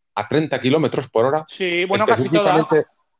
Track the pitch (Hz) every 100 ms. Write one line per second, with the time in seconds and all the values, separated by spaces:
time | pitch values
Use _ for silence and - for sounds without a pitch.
0 | _ 104 104 147 156 131 127 156 131 143
1 | 131 113 127 151 160 - 185 170 185 202
2 | 214 220 196 185 196 185 151 156 - _
3 | _ _